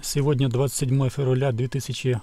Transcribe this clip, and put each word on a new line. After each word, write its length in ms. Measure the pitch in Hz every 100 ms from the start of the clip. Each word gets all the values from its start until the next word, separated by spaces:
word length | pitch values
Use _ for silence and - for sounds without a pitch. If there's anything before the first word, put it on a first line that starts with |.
Сегодня 480 | - 143 143 131 135
двадцать 260 | 123 135 -
седьмое 320 | 131 135 131
февраля 420 | - 131 127 135
две 140 | 117 131
тысячи 540 | 139 - 123 135 120